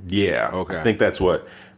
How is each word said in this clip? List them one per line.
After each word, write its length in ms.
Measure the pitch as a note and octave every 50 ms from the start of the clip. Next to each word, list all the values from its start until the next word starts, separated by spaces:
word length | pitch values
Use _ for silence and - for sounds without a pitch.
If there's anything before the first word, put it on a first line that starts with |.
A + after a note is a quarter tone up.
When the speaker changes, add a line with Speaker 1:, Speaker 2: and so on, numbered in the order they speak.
| G2 F2+
Speaker 1:
yeah, 400 | F#2 G2+ G2+ F2+ D2+ A#1 A1 - -
Speaker 2:
Okay. 240 | F#2 F2+ - F#2+ E2+
Speaker 1:
I 40 | D#2+
think 160 | A#2 G#2+ G#2
that's 220 | A2+ G2 - -
what, 260 | F#2+ F2+ E2 - - - - - - - -